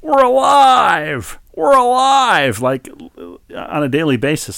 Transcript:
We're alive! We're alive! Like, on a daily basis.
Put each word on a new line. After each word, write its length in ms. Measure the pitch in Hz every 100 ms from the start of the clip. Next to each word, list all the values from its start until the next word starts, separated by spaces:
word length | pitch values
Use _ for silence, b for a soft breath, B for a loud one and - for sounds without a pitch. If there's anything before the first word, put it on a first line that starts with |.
We're 220 | 311 285
alive! 1160 | 254 262 269 285 269 254 226 175 151 147 - - _
We're 220 | - 302 277
alive! 840 | 247 254 262 269 254 190 139 104
Like, 280 | 127 135 - - - _ - - _
on 280 | - - -
a 60 | 147
daily 280 | 127 160 127
basis. 420 | 135 151 -